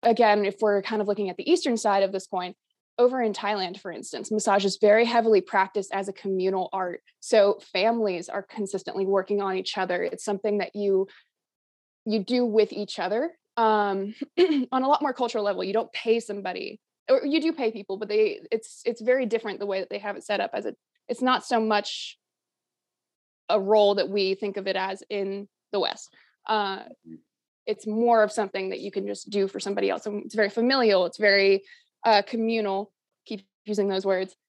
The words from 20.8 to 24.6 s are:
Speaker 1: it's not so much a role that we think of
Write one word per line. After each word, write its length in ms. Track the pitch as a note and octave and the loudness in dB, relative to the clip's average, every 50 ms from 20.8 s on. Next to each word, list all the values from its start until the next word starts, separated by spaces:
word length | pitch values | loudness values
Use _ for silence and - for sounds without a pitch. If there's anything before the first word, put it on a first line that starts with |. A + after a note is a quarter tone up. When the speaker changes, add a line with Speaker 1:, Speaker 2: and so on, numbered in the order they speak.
| _ _ _ _ _ _ | _ _ _ _ _ _
Speaker 1:
it's 140 | A#3+ A#3+ B3+ | -6 -2 0
not 220 | B3+ B3+ B3 - | 0 0 0 0
so 140 | - B3+ A3+ | -2 -2 0
much 580 | A3 A3 G#3+ G#3 G#3 - - - - - - _ _ _ _ _ _ _ _ _ _ _ _ _ _ _ _ _ _ _ _ _ _ _ _ _ _ _ | 0 2 0 0 0 -2 -10 -10 -12 -14 -16 _ _ _ _ _ _ _ _ _ _ _ _ _ _ _ _ _ _ _ _ _ _ _ _ _ _ _
a 100 | G#3+ G#3+ | 0 0
role 360 | G3 G3 G#3+ G#3+ G#3 G3+ G3+ | 4 4 4 6 6 6 4
that 140 | G3 F#3 - | 2 0 -2
we 240 | G3 G#3 G3 F#3+ F#3+ | 0 0 0 0 -2
think 220 | F#3+ - G3+ G3 | -2 -4 -6 -6
of 80 | G3+ | -6